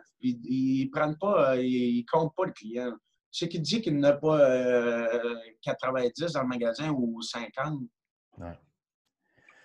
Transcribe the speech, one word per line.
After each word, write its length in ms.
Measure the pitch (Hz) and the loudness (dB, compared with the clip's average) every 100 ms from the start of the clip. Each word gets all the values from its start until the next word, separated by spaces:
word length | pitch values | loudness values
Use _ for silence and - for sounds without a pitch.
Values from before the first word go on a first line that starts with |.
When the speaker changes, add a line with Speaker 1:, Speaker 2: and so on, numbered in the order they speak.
| - _ | -8 _
Speaker 1:
Puis, 220 | 127 120 | -4 -4
ils 440 | 117 131 131 131 135 | -2 0 2 2 0
prennent 300 | 151 151 151 | 0 -2 0
pas, 340 | 196 196 139 | 2 4 4
euh, 100 | 131 | 2
ils, 360 | 127 127 123 120 | 2 2 2 0
ils 60 | 117 | 2
comptent 280 | 160 160 | 0 0
pas 120 | - 185 | -2 -4
le 60 | |
client. 400 | - 107 117 123 117 _ _ _ | -4 -10 -6 -6 -8 _ _ _
C'est 180 | - 165 | -8 -6
qui 120 | 175 | -4
dit 220 | 147 226 | -2 -2
qu'il 120 | 196 143 | 0 2
n'y 40 | |
en 100 | 143 | 4
a 20 | |
pas, 280 | 143 156 151 | 4 2 6
euh, 920 | 135 127 123 123 120 117 117 120 117 117 113 - | 6 6 4 4 2 0 0 0 -2 -6 -12 -12
quatre-vingt-dix 720 | - 127 131 131 123 120 165 | -8 -4 -2 0 -2 -2 -4
dans 100 | 147 | -2
le 60 | 127 | -2
magasin 420 | 123 117 113 156 | 0 -2 -2 -2
ou 300 | 143 117 113 | 0 -2 -4
cinquante. 600 | 113 123 113 - 147 147 123 _ _ _ _ - | -8 -8 -8 -6 -4 -6 -8 _ _ _ _ -14
Speaker 2:
Ouais. 200 | 87 85 _ _ _ _ _ _ _ _ _ - | -14 -14 _ _ _ _ _ _ _ _ _ -20